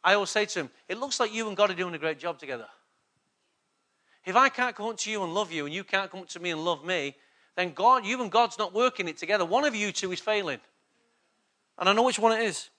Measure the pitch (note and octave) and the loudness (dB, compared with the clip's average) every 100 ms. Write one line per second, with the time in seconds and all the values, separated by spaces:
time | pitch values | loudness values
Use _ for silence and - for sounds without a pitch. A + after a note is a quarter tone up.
0 | F3+ G3+ G3 G#3+ G#3 F#3 C3+ _ _ G#3 | 6 4 4 0 0 -2 -6 _ _ -6
1 | C4+ - A#3 A3 A3 F#3+ G#3 F3 F3+ E3 | -4 -2 -2 -2 -4 2 2 2 -4 -2
2 | D#3 D3 E3+ D#3 C#3+ B2 G#2+ - _ _ | -4 -4 -6 -8 -8 -10 -10 -20 _ _
3 | _ _ _ _ _ _ _ _ _ _ | _ _ _ _ _ _ _ _ _ _
4 | _ _ - G3 C4+ - B3 G#3+ G#3+ A3+ | _ _ 0 4 4 4 -2 -2 -8 -6
5 | G#3 G#3+ F3+ F3 G3 D#3+ C#3+ E3+ G3 G3 | -4 -2 -2 -2 -2 -4 -4 -6 -2 -2
6 | F#3+ F#3+ F3+ F3 F3 D#3+ E3 D#3+ D#3+ F3+ | -2 -10 -14 -8 -6 -4 -2 -4 -2 -2
7 | C#3+ C#3 _ _ _ - F3+ D3 A3 B3+ | -4 -8 _ _ _ -4 -4 2 4 4
8 | G3+ B3+ A3+ G#3+ A#3 - G3+ F#3+ B3+ B3 | 2 -4 0 2 2 0 -4 2 0 0
9 | F3 D#3 E3 G#3 E3+ A3 D4 A3 G#3 - | -8 -6 0 0 2 2 2 0 -4 -2
10 | F#3+ F3+ - G#3+ F3+ B2 _ _ _ _ | -4 -4 -2 -2 -2 -6 _ _ _ _
11 | _ _ _ _ _ _ _ - F3+ G#3 | _ _ _ _ _ _ _ -2 2 4
12 | B3 A3+ A3+ A3 A3+ F3 - | 4 4 2 2 0 -4 -10